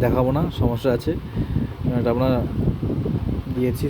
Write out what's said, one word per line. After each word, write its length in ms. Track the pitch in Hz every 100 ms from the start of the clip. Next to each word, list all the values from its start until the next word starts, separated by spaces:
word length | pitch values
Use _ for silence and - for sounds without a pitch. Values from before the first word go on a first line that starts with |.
দেখাবো 260 | 120 120 127 139
না, 60 | 160 -
সমস্যা 300 | 123 117 135 120
আছে। 160 | - 180 - - - - - - - 123
এটা 100 | 120 120
আমরা 140 | 131 123 117 - - - - - - - - - - 127
দিয়েছি 300 | 127 120